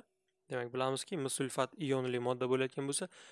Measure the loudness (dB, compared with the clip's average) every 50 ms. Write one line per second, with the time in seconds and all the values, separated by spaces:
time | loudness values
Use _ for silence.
0 | -4 _ _ _ _ _ _ _ _ _ -4 -4 -4 -2 0 0 2 2 2 0
1 | -2 -4 -4 -2 -2 -2 0 0 -2 -2 2 0 0 0 0 -4 0 2 2 2
2 | 2 2 0 0 2 0 0 0 2 2 4 2 2 0 0 -4 -2 -2 -2 -2
3 | -2 -4 -10 -18 -20 -20